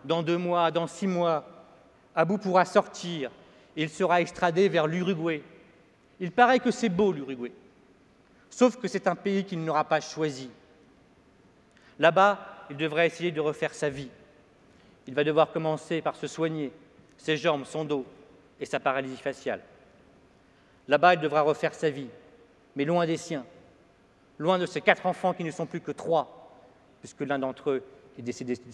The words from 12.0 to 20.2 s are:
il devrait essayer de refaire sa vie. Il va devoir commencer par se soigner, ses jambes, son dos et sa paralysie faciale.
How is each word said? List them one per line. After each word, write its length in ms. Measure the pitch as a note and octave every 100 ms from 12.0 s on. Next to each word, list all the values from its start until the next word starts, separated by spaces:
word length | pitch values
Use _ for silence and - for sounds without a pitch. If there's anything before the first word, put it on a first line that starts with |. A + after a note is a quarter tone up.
| D#3 E3+ G3+ G3 - - -
il 60 | C#3+
devrait 280 | D#3 D3+ E3+
essayer 260 | - F3
de 80 | D#3
refaire 340 | D3+ D3 D3+
sa 160 | - D3+
vie. 180 | C3+ C3 - - - _ _ _ _ _ _ -
Il 80 |
va 100 | C3
devoir 280 | D3 D#3 D#3
commencer 480 | E3+ D#3+ D#3 - E3
par 160 | D3+ -
se 100 | D3
soigner, 460 | - D#3+ D#3+ C#3 - - _ - _
ses 180 | - D3+
jambes, 280 | E3 D3 B2+
son 180 | D#3
dos 220 | D3+ C#3+ B2 - - - _ -
et 60 |
sa 160 | C#3 C#3
paralysie 380 | D3 C3+ C3+ B2+
faciale. 420 | C#3+ C3 - G2+ - - - _ _ _